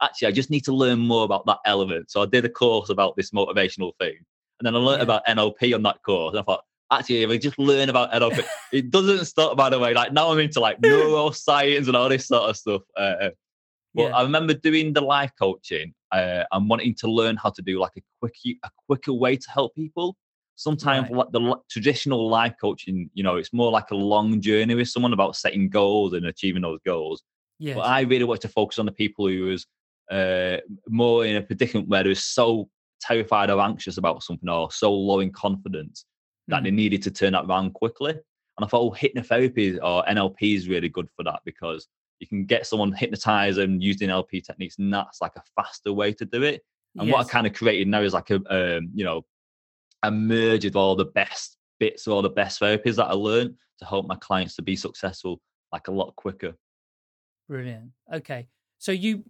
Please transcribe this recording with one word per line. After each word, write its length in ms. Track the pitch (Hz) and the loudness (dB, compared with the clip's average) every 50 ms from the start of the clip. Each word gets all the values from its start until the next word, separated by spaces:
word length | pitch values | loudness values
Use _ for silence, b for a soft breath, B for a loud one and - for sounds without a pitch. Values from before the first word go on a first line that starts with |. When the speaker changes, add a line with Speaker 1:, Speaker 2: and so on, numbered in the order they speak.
Speaker 1:
"Actually, 260 | 139 - - - 123 107 | -4 -2 -2 0 0 0
I 40 | |
just 180 | 98 131 135 135 | 0 0 0 0
need 160 | 151 139 139 | -2 -2 0
to 80 | 143 131 | 0 0
learn 260 | 131 131 123 123 117 | 2 4 4 4 2
more 240 | 117 117 117 113 110 | 2 2 2 2 2
about 220 | 101 101 95 - | 2 0 -2 2
that 140 | - 101 - - | 0 0 0 2
element." 460 | 104 104 98 95 95 85 82 - _ | 0 2 2 2 0 -2 -6 -6 _
So 100 | - 101 | -2 -2
I 40 | 104 | 0
did 180 | 104 127 123 117 | 4 4 2 2
a 60 | 117 | 2
course 400 | 117 - 123 120 113 107 95 - | 0 2 2 4 4 2 0 -2
about 260 | 98 98 98 90 - | 0 2 2 2 2
this 160 | 101 95 - | -2 -6 -2
motivational 640 | 104 101 98 - 95 101 95 92 - - 92 87 - - | 0 0 0 0 2 0 0 0 -2 -6 -8 -8 -6 -6
thing, 200 | 90 82 - - - _ _ _ _ _ _ - | -6 -6 -6 -10 -18 _ _ _ _ _ _ -6
and 60 | 123 | -4
then 100 | 117 113 | -2 0
I 40 | 120 | 2
learned 200 | 123 135 139 123 | 2 2 2 2
Speaker 2:
Yeah. 40 | 120 | 2
Speaker 1:
about 200 | 113 110 104 - | 2 2 0 2
N 140 | 117 113 110 | 0 2 2
L 120 | 107 107 104 | 2 0 0
P 200 | - 123 123 117 | 0 0 2 2
on 100 | 107 107 | 2 2
that 180 | 101 101 - - | 0 -2 -2 -2
course, 300 | - 98 87 82 80 101 | -2 0 0 0 -2 -4
and 60 | 107 | -4
I 40 | 98 | -2
thought, 220 | - 92 - - _ _ _ _ - | -2 -2 -4 -4 _ _ _ _ 0
"Actually, 320 | 127 123 123 - 123 117 113 | 0 0 2 0 0 0 2
if 60 | 110 | 2
I 80 | 117 117 | 0 0
just 200 | 131 147 135 - | -2 -4 -2 0
learn 320 | 139 143 139 135 139 135 | 2 4 4 4 4 2
about 240 | 123 127 120 - 110 | 2 2 2 2 2
N 100 | 117 120 | 2 2
L 80 | 113 | 2
P," 100 | 120 127 | 0 -2
Speaker 2:
<laughs> 320 | - - - - - - - | -4 -4 -6 -12 -10 -4 -2
Speaker 1:
it 160 | 139 127 123 | -2 -2 4
doesn't 340 | - 190 190 196 202 190 175 | 2 4 4 4 2 0 0
stop, 300 | - - - 156 151 - | -4 0 2 2 2 4
by 140 | 135 135 131 | 4 4 4
the 100 | 131 127 | 4 2
way. 140 | 123 117 120 | 2 2 2
Like, 180 | 120 120 110 139 | 0 0 0 2
now 180 | 151 160 165 | 2 2 4
I'm 80 | 160 156 | 4 2
into, 200 | 151 147 151 131 | 2 0 2 2
like, 220 | 113 110 98 - | 2 2 2 6
Speaker 2:
<laughs> 0 | |
Speaker 1:
neuroscience 1080 | - - 143 147 156 151 156 151 151 151 123 - - - 143 143 143 143 143 143 139 127 | 6 6 8 8 6 4 4 4 2 0 -2 -2 0 2 4 4 4 4 2 2 2 2
and 80 | 127 | 4
all 140 | 123 123 131 | 4 4 4
this 180 | 135 127 - - | 2 0 0 2
sort 220 | 127 120 104 110 | 2 2 2 2
of 80 | 107 - | -2 -4
stuff. 240 | - 110 101 98 - _ - 95 | -4 -4 -4 -4 -4 _ -6 -2
Uh, 320 | 101 98 90 85 101 92 - _ _ _ _ _ _ _ _ _ _ _ - | -2 -2 0 0 -2 -4 -4 _ _ _ _ _ _ _ _ _ _ _ 0
but 100 | 117 117 | 0 0
Speaker 2:
Yeah. 140 | 113 - 123 | 2 4 2
Speaker 1:
I 60 | 123 | 2
remember 300 | 135 151 156 165 156 151 | 4 2 0 2 2 0
doing 380 | 156 - 156 156 160 160 156 | 2 2 2 2 2 2 2
the 100 | 147 147 | 2 2
life 300 | 143 135 143 139 139 131 _ - | 2 4 2 2 2 -2 _ 0
coaching, 540 | 101 95 92 - - - 90 78 78 85 - _ _ - | 0 0 0 -2 -8 -6 -6 -6 -6 -6 -12 _ _ -4
uh, 320 | 92 95 92 90 90 90 87 - | -2 0 0 0 0 -2 -2 -2
and 160 | 92 98 101 107 | 0 0 2 2
wanting 240 | 113 117 - 123 - | 2 2 2 -2 -2
to 140 | - - 113 | -2 -4 -2
learn 280 | 113 117 113 113 113 107 | 0 2 2 2 0 0
how 140 | - 107 | -2 -4
to 100 | - - | -4 -4
do, 180 | 92 98 95 92 | -6 -4 -2 -2
like, 160 | 92 - - | -2 -4 -4
a 60 | 98 - _ _ - | -10 -20 _ _ -8
quickie, 400 | - 120 - - - 123 123 - - | -8 -8 -8 -8 -8 -8 -8 -8 -12
a 60 | - _ _ _ | -20 _ _ _
quicker 280 | - 143 131 - 147 131 | -4 -4 -2 -2 -4 -2
way 240 | 117 127 123 135 127 | 0 2 2 0 0
to 120 | - - | -4 -6
help 260 | - 139 135 113 - | -2 -2 -2 -2 -4
people. 420 | 151 160 156 - 170 175 180 190 _ _ _ _ _ _ _ _ - | -8 -10 -10 -6 -6 -6 -6 -6 _ _ _ _ _ _ _ _ -8
Sometimes 520 | - 156 151 147 - 147 135 135 127 110 | -4 -4 -4 -2 0 0 0 0 0 -2
Speaker 2:
Right. 80 | 120 123 | -2 -2
Speaker 1:
li-, 140 | 127 - - | -2 0 0
the 60 | 117 | 0
li-, 200 | 120 120 127 - _ - | 2 2 0 -2 _ -10
traditional 600 | - 117 104 143 139 - - 143 131 117 113 110 | -8 -2 0 0 0 0 -2 -2 0 0 0 2
life 260 | 113 113 117 117 110 - | 2 2 2 0 -2 -2
coaching, 480 | - 104 92 - - 95 95 92 87 76 - | -4 -4 -4 -4 -6 -6 -6 -6 -6 -8 -6
you 100 | 95 98 | -4 -2
know, 120 | 92 87 | 0 0
it's 160 | 87 80 - | -2 -4 -4
more 200 | - 120 120 117 | -2 0 2 4
like 200 | 110 107 104 - | 2 2 0 0
a 40 | 104 | -4
long 440 | 101 101 101 104 107 107 110 110 107 | -2 0 2 2 4 4 2 2 2
journey 340 | 95 107 107 107 110 117 117 | 2 2 2 4 4 2 2
with 140 | 120 120 120 | 0 0 -2
someone 240 | - 123 123 120 | -2 0 0 0
about 240 | 117 98 98 92 - | 2 2 2 0 0
setting 340 | - - - - 101 98 95 | -2 -4 -2 0 2 0 2
goals 440 | 98 104 101 98 104 107 101 92 90 | 4 4 4 4 4 4 2 2 0
and 120 | 87 87 | -2 -4
achieving 360 | 85 82 - - 95 87 92 | -6 -8 -4 -4 -2 -2 -2
those 180 | 87 85 80 80 - | -4 -4 -6 -6 -4
goals. 380 | 92 87 82 78 78 80 - _ _ _ _ _ _ _ - | -4 -2 -2 -2 -6 -8 -10 _ _ _ _ _ _ _ -12
Speaker 2:
Yes. 160 | 156 147 131 | -8 -8 -6
Speaker 1:
But 60 | 107 | -2
I 200 | 92 123 127 135 | 0 2 2 2
really 220 | 135 123 131 123 123 | 2 2 2 2 2
wanted 200 | 120 117 - - | 0 0 -2 -4
to 40 | 113 | -4
focus 320 | - 113 104 101 - - | 0 0 0 0 0 -4
on 60 | 107 | -4
the 80 | 101 98 | -4 -2
people 340 | - 107 101 - - 104 95 | -2 -4 -4 -2 -2 -2 -2
who 160 | 92 92 92 92 | 0 0 -2 -4
was, 200 | 95 87 - _ _ _ _ _ _ _ _ - | -4 -6 -8 _ _ _ _ _ _ _ _ -8
uh, 480 | 95 95 92 92 92 92 92 92 92 - - - 104 - _ - | -4 -2 0 0 0 0 0 -2 -2 -4 -6 -10 -18 -18 _ -4
more 380 | 110 117 120 120 117 117 113 | 0 2 4 4 4 4 2
in 100 | 110 107 | 2 0
a 60 | 104 | -2
predicament 480 | 98 - 104 98 123 117 - 107 - 95 | -2 -4 -2 -2 -2 0 0 -4 -2 2
where 140 | 98 95 95 | 2 2 2
they 60 | 98 | 2
were 60 | 98 | 0
so 540 | - - - - - 120 117 117 110 101 - _ _ _ _ _ - | 0 -2 -4 0 2 2 2 2 0 -2 -8 _ _ _ _ _ -16
terrified 480 | - - 120 117 107 - 117 104 101 98 | -4 -2 0 0 0 0 0 2 2 2
or 100 | 101 98 | 2 2
anxious 380 | 101 104 110 - - 95 - - | 2 0 -2 -4 -8 -10 -8 -2
about 260 | 92 85 80 - - | -2 -2 -2 -2 -6
something 240 | - 87 80 90 90 | -12 -12 -10 -6 -4
or 240 | 85 82 80 80 | -4 -4 -4 -4
so 220 | - - 113 104 101 | -4 0 2 2 2
low 260 | 98 98 98 98 95 | 2 2 2 2 2
in 120 | 98 92 98 | 2 -2 -4
confidence 720 | - - 101 98 98 - 98 92 80 78 - - - - _ _ _ _ _ _ _ _ - | -4 -2 -2 -2 -2 -6 -8 -8 -8 -10 -12 -16 -20 -20 _ _ _ _ _ _ _ _ -4
that 160 | 95 85 - | -4 -2 0
they 80 | 95 | 0
Speaker 2:
Mm. 40 | 98 | 2
Speaker 1:
needed 260 | 110 107 104 101 98 98 | 2 2 2 2 0 -2
to 80 | 98 | -4
turn 220 | 95 - 101 98 92 | -4 0 0 2 2
that 120 | 90 76 | 0 0
around 280 | 92 92 95 95 95 95 | 0 -2 0 0 -2 -4
quickly. 380 | - 110 117 - - 139 147 | -2 -4 -4 -4 -4 -6 -6
And 520 | 160 156 - _ _ _ _ _ _ - 104 | -6 -8 -10 _ _ _ _ _ _ -8 -6
I 40 | 104 | 0
thought, 140 | - 117 | 0 2
"Oh, 100 | 120 117 101 - | 2 2 -2 -2
hypnotherapy 800 | - 104 - 123 113 - 117 120 127 131 127 117 104 95 92 90 - | -2 -2 -2 -2 -4 0 0 2 2 0 0 0 0 0 0 -2 -2
or 240 | 87 87 90 - - | -2 0 0 0 0
N 100 | 104 104 | 0 0
L 120 | 98 95 | 0 -2
P 260 | 95 - 107 107 104 | -2 -2 0 0 0
is 140 | 98 87 90 | 0 -2 -2
really 180 | 92 87 85 85 | -4 -2 -2 -4
good 220 | - 92 85 - _ - | -6 -6 -10 -10 _ -10
for 60 | 85 | -8
that 180 | 82 78 - - | -8 -8 -8 -10
because 460 | 85 - - 90 85 80 78 - _ _ _ _ _ _ - | -14 -16 -12 -10 -10 -10 -10 -12 _ _ _ _ _ _ -20
you 60 | 95 - | -14 -8
can 180 | 104 98 95 | -6 -6 -2
get 200 | 95 120 117 - | 0 0 0 0
someone 280 | - 113 107 104 101 98 | -2 -2 0 0 0 0
hypnotized 640 | - - 95 104 107 - 113 107 104 101 101 95 95 | -2 -4 -4 -4 -4 -2 0 2 2 2 0 0 0
and 240 | 98 95 95 90 92 | 0 0 0 0 0
using 260 | 101 98 98 104 95 | -2 -2 -2 -2 -2
N 60 | 92 | -2
L 80 | 92 92 | -2 -4
P 160 | - - 92 | -4 -8 -10
techniques, 380 | - - - - 92 82 - - | -10 -10 -14 -14 -14 -14 -8 -6
and 160 | 98 98 101 | -4 -4 -2
that's, 260 | 101 104 - - - | -4 -4 -6 -8 -10
like, 160 | 98 92 - | -10 -10 -10
a 80 | - - _ - - | -12 -20 _ -6 -6
faster 340 | 101 - - - - 104 | -6 -6 -8 -10 -6 -4
way 220 | 101 101 104 104 104 | -2 0 0 -2 -2
to 100 | - 117 | -4 -8
do 200 | 98 - 120 139 | -6 -4 -2 0
it." 200 | 147 143 - _ _ _ _ _ _ - 98 | 0 -2 -4 _ _ _ _ _ _ -10 -6
And 120 | 104 113 | -2 0
what 60 | 139 117 | 2 2
I 40 | 123 | 0
Speaker 2:
Yes. 80 | - | 0
Speaker 1:
kinda 180 | - 120 110 104 | 0 0 0 0
created 400 | 101 - 113 113 107 92 98 98 | -2 0 0 2 2 2 0 0
now 100 | 104 107 | 0 2
is, 140 | 104 98 92 | 0 0 0
like, 160 | 87 - - | -2 -2 0
a, 60 | 104 95 98 - 98 92 90 87 85 85 | -2 -2 0 0 -2 0 0 0 -2 -4
um, 120 | 85 87 98 | -4 -6 -8
you 80 | 104 98 | -6 -4
know, 220 | 87 80 82 80 _ _ _ _ _ _ _ _ _ _ _ _ _ _ - - | -4 -4 -6 -8 _ _ _ _ _ _ _ _ _ _ _ _ _ _ -4 -4
a 80 | 107 | -2
merge 540 | 107 107 110 110 113 113 113 113 113 104 98 | -2 0 0 0 2 2 2 4 2 2 0
of 100 | 101 98 | 0 0
all 200 | 101 95 98 95 | 2 4 4 4
the 100 | 92 95 | 2 0
best 520 | - - 101 98 - - - - - _ _ _ _ _ - | 0 0 -2 -2 -2 -4 -14 -14 -14 _ _ _ _ _ -2
bits 260 | 110 107 - - - | -2 -2 -2 -4 -4
of 80 | 113 104 | -2 0
all 80 | 101 | 0
the 80 | 98 95 | 0 0
best 300 | - 104 101 95 - - | 0 0 -2 -2 -2 -2
therapies 340 | 104 104 107 107 - 123 107 104 | 0 0 0 0 0 -2 0 0
that 100 | 107 - | 0 0
I 60 | 92 | 0
learned 440 | 101 104 107 110 117 123 120 - _ _ _ _ _ | -2 0 2 2 0 0 0 -6 _ _ _ _ _
to 60 | 98 | -14
help 200 | - - 98 - | -6 -6 -6 -4
my 100 | - 92 | -6 -8
clients 400 | - - - 98 95 92 87 - - | -10 -6 -2 -2 -2 -2 -4 -8 -10
to 40 | |
be 140 | 82 95 98 | -6 -4 -4
successful, 680 | 95 - 90 - - - 92 90 - - 92 87 - _ _ _ _ _ - | -4 -4 -8 -10 -6 -8 -8 -8 -6 -8 -10 -10 -10 _ _ _ _ _ -14
like, 160 | - - - - | -14 -12 -10 -6
a 40 | |
lot 240 | 95 98 92 - - | -4 -4 -4 -6 -6
quicker. 400 | - - 101 95 - - 85 85 _ _ _ _ _ _ _ _ _ _ _ _ _ _ _ _ _ _ - | -10 -10 -10 -10 -8 -10 -12 -12 _ _ _ _ _ _ _ _ _ _ _ _ _ _ _ _ _ _ -14
Speaker 2:
Brilliant. 440 | 147 131 127 127 117 110 113 123 _ _ _ - 160 | -12 -12 -10 -10 -12 -14 -16 -20 _ _ _ -12 -12
Okay. 340 | 160 156 - 139 123 123 _ _ _ _ _ _ _ | -12 -10 -10 -12 -12 -12 _ _ _ _ _ _ _
So 140 | - - | -6 -4
you, 320 | 190 185 185 220 220 202 214 - | -4 -2 -2 -2 -2 -4 -6 -14